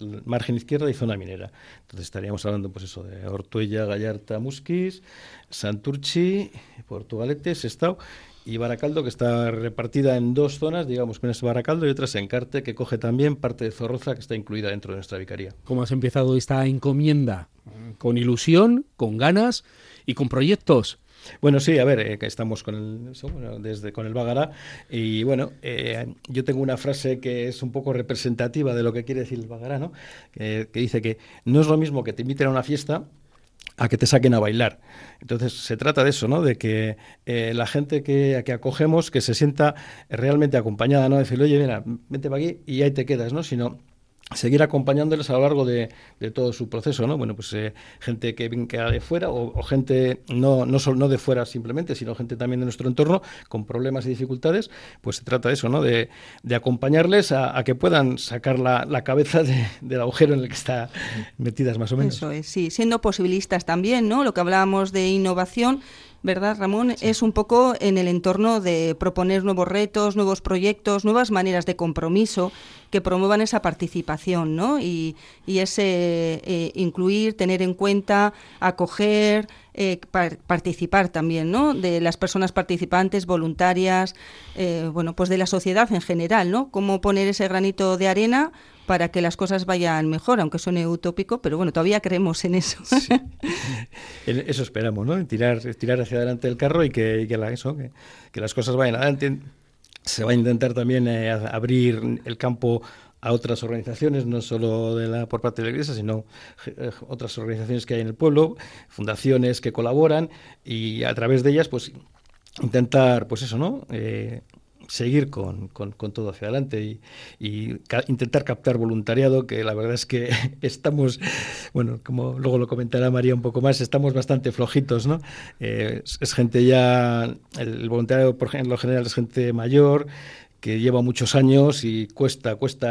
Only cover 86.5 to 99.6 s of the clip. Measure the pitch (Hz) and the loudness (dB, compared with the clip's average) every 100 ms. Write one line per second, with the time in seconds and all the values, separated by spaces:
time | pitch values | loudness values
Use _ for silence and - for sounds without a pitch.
86.5 | 220 269 196 196 190 202 196 196 196 196 | 0 -2 -2 0 0 2 2 2 0 0
87.5 | 190 196 196 190 185 190 190 226 254 311 | 0 0 0 0 2 2 2 4 2 0
88.5 | - - - - 180 170 180 175 - 190 | -4 -20 -10 -2 0 0 0 0 0 -2
89.5 | 190 185 185 170 160 156 160 - 226 156 | -2 0 0 2 2 0 0 2 2 2
90.5 | 175 - 175 165 170 175 170 190 240 151 | -2 -2 0 0 -2 -4 -4 -4 -2 -2
91.5 | 156 180 165 170 208 190 180 190 165 180 | 0 0 2 2 2 0 0 0 0 0
92.5 | 180 - - - 262 - 254 - - 294 | 0 0 -4 0 0 4 0 0 -8 -6
93.5 | 359 - 120 117 - - - - 123 139 | -4 -4 -6 -10 -16 -18 -10 -4 -2 -2
94.5 | 131 123 107 113 107 113 185 170 110 120 | -4 -4 -2 -2 -2 -2 -2 -2 0 2
95.5 | 117 120 113 117 123 117 123 120 120 127 | 0 -4 -4 0 0 0 -2 -2 -2 -4
96.5 | 123 139 160 151 117 110 110 110 113 107 | 0 0 2 2 2 0 0 0 -2 -4
97.5 | 120 131 151 127 - - - - - 107 | -4 -6 -8 -10 -14 -20 -20 -14 -8 -6
98.5 | - 117 127 127 113 143 139 143 139 - | -4 0 2 2 2 0 0 -2 -4 -10
99.5 | - | -20